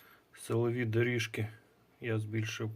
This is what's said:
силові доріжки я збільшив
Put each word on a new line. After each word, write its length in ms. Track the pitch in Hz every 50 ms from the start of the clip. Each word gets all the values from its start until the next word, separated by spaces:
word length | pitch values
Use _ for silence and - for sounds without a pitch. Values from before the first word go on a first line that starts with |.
| - - - - _ _ -
силові 520 | - - - 117 113 120 120 117 123 123
доріжки 640 | 113 110 113 120 123 123 117 110 - - - 110 107 - - - - _ _ _ _ _ -
я 180 | - 120 110 110
збільшив 500 | 107 107 107 110 110 110 - - 113 110 110